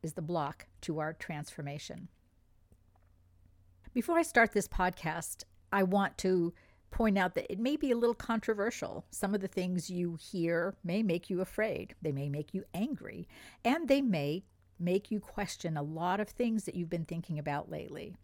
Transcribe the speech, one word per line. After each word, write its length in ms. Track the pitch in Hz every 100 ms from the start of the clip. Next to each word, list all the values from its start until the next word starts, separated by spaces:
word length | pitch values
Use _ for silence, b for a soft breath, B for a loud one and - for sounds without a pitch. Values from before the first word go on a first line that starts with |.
is 120 | 165
the 100 | -
block 420 | 156 175 143 - - -
to 160 | - 156
our 160 | 151
transformation. 920 | 165 - 151 151 - 143 143 - - 175 _ _ _ _ _ _ - _ _ _ - _ - - - - - -
Before 240 | 247 285 339
I 60 |
start 300 | 330 - 226
this 140 | 208 -
podcast, 760 | - 185 - 160 160 - - - - -
I 120 | 196
want 340 | 185 202 196 -
to 340 | 185 185 170 b b b _
point 300 | - 226 196
out 160 | 185 160
that 160 | -
it 80 | 190
may 160 | 240 302
be 160 | 277
a 60 | 240
little 180 | 240 233
controversial. 920 | - 226 - 208 208 - - - -
Some 240 | - 190 208
of 60 |
the 60 | 190
things 440 | - 185 180 -
you 260 | 180 175 165
hear 540 | - 190 165 170 175 -
may 200 | 180 202
make 260 | 214 170 -
you 120 | 180
afraid. 520 | 185 - 220 - - -
They 120 | 160
may 160 | 139 143
make 260 | 143 151 185
you 80 | -
angry, 540 | 175 254 277 - - 175 B B B
and 240 | 233 311 285
they 140 | 277
may 420 | 269 170 143 165 - _ _ -
make 320 | 175 185 -
you 80 | 214
question 580 | - - 202 - 170 156
a 60 |
lot 360 | 147 160 175 196
of 100 | 208
things 340 | - 240 220
that 100 | -
you've 160 | 175 170
been 160 | 170 160
thinking 320 | 170 - 151
about 320 | 147 143 -
lately. 460 | 151 - - 143 -